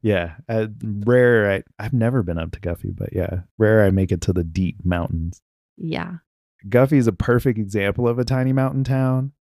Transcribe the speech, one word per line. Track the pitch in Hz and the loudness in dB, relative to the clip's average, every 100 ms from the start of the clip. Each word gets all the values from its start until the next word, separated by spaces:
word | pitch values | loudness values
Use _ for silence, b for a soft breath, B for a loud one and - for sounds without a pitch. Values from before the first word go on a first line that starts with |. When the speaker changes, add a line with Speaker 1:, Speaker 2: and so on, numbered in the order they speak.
Speaker 1:
Yeah. | 110 98 85 80 - | 0 0 -2 -10 -6
Uh, | 113 110 107 | -4 -4 -6
rare. | 110 101 104 123 123 117 101 | -8 -4 2 4 6 4 4
I, | 98 - _ | 0 -4 _
I've | - | -4
never | 127 113 127 | 0 2 0
been | 87 82 | -2 -4
up | 82 | -6
to | - | -8
Guffey, | - 82 101 | -8 -6 -8
but | 87 - | -8 -6
yeah, | - 90 92 90 - | -4 -4 -6 -10 0
rare | 107 110 | 4 6
I | 101 | 4
make | 95 95 | 4 2
it | 90 | 0
to | - | 0
the | 90 | -2
deep | 82 80 92 - | -2 -2 -2 -2
mountains. | 90 87 82 85 82 - _ _ _ _ | -2 -2 -2 -4 -6 -10 _ _ _ _
Speaker 2:
Yeah. | 165 160 175 175 _ _ _ _ 98 | -8 -6 -8 -12 _ _ _ _ 0
Speaker 1:
Guffey's | 120 135 143 117 | 2 4 4 2
a | |
perfect | 92 - 120 131 110 | 0 0 2 2 -2
example | 101 104 98 104 120 | -2 -2 -2 0 -2
of | 120 | 0
a | |
tiny | 120 131 127 | -2 0 0
mountain | 135 135 135 | 0 0 -2
town. | 131 131 131 131 135 _ | -2 0 0 0 -2 _